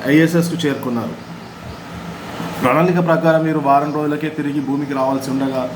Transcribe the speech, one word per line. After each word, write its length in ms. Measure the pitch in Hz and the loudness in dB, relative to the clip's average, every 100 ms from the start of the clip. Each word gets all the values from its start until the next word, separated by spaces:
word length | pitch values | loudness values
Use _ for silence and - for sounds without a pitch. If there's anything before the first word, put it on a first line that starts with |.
| 135 | 4
ఐఎస్ఎస్కు 480 | 151 165 170 170 156 | 6 6 4 2 0
చేరుకున్నారు. 560 | 147 127 127 117 113 - - - - - - - - - - - - - - - | -2 -2 -4 -4 -4 -8 -12 -14 -14 -14 -14 -14 -12 -12 -12 -12 -12 -8 -8 -2
ప్రణాళిక 440 | 123 143 180 175 170 | 2 4 4 2 4
ప్రకారం 360 | 165 165 160 | 4 4 4
వీరు 160 | 160 156 | 2 0
వారం 340 | 139 143 147 | 4 4 2
రోజులకే 360 | 151 151 147 151 | -2 -2 -2 -4
తిరిగి 300 | 151 143 147 | -4 -2 -2
భూమికి 340 | 135 139 139 | -2 -2 -2
రావాల్సి 380 | 135 131 135 123 | 0 0 0 -2
ఉండగా 380 | 135 135 131 123 | -2 0 -2 -4